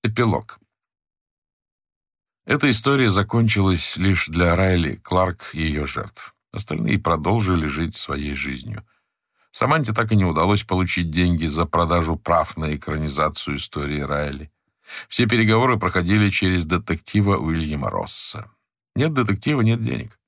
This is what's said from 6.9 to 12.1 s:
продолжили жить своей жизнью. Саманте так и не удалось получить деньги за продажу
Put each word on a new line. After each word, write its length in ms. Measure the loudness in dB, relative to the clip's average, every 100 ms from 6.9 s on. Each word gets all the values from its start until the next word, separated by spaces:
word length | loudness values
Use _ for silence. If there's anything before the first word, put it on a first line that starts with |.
| 0
продолжили 680 | 0 0 2 0 2 0 0
жить 300 | -4 -4 -4
своей 400 | -4 -4 -6 -6
жизнью. 500 | -6 -8 -10 -14 -14 _ _ _ _ _ _
Саманте 440 | -4 0 2 2
так 180 | -2 2
и 40 | 4
не 80 |
удалось 400 | 4 2 2 2
получить 460 | 0 -2 0 0 -2
деньги 380 | 2 2 2 0
за 180 | -2 0
продажу 520 | 0 2 2 0